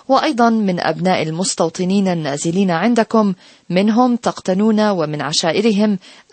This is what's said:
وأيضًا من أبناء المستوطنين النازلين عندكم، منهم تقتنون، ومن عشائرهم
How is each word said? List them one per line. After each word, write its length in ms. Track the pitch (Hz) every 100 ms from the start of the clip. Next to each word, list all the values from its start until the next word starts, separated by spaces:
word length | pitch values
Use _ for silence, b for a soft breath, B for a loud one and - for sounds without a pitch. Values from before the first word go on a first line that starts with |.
| -
وأيضًا 420 | 269 294 240 233
من 300 | 226 202 180
أبناء 420 | - 156 175 175
المستوطنين 840 | 151 160 185 - 165 165 180 196 190
النازلين 640 | 170 151 143 165 175 196
عندكم، 640 | 165 208 233 214 226 208 185 b b b
منهم 460 | 175 208 220 247 240
تقتنون، 640 | - - - 185 220 214
ومن 420 | 214 190 151 151
عشائرهم 760 | 135 160 175 156 220 196 214 196 B B B